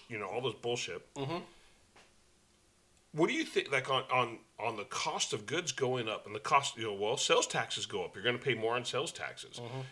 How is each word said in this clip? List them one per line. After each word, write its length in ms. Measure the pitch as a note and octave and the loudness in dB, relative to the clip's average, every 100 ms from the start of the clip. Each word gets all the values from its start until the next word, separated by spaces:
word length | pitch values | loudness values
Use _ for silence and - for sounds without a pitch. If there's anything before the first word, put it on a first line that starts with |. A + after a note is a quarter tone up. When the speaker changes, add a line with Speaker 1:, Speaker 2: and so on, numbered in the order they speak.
| - | -6
Speaker 1:
you 80 | G#2+ | -8
know, 80 | F#2+ | -4
all 160 | A2+ | -2
this 140 | B2+ G#2+ | -2 -2
bullshit. 580 | A#2 A#2+ - F2 - C#3+ | -2 -2 -2 -8 -10 -6
Speaker 2:
Mm-hmm. 220 | C3+ F3 - - - - _ - - _ _ _ _ _ _ _ _ _ _ | -4 -4 -8 -18 -20 -20 _ -20 -20 _ _ _ _ _ _ _ _ _ _
Speaker 1:
What 140 | D3+ G3+ | 2 2
do 60 | D#4+ | 2
you 80 | |
think, 260 | - G3 - | 0 0 2
like, 160 | C3 C3 | 0 2
on, 120 | C3 - | 0 4
on, 260 | B2+ A#2 A2 - - | 2 2 -2 -14 -4
on 200 | A2+ G#2+ | -4 -4
the 80 | G2 | -4
cost 480 | - D#3 F#3+ - | -2 0 0 0
of 120 | A2+ G#2 | -2 -2
goods 280 | D#3+ E3+ | -2 -2
going 340 | - B2+ B2+ A2 | 0 0 0 -2
up 180 | G2 G2+ | -4 -6
and 80 | |
the 60 | G#2 | -6
cost, 380 | - C#3 C3 - | 4 4 4 -2
you 60 | A2 | -2
know, 80 | |
well, 240 | G2 G#2 - | 2 2 4
sales 280 | - G#3+ - | 4 4 4
taxes 400 | C#3+ A2+ A2+ - | 0 0 -2 -2
go 200 | G2 E2 | -2 -4
up. 100 | G2 | 0
You're 80 | |
gonna 140 | A2+ A#2+ | 0 2
pay 160 | C3+ | 0
more 220 | A2+ A2+ B2 | 2 2 2
on 100 | B2 | 0
sales 260 | B2+ E3 | -2 -2
taxes. 460 | - C2+ - - A#2+ | -4 -8 -8 -12 -10
Speaker 2:
Mm-hmm. 180 | A#2 C3 C3 | -8 -8 -8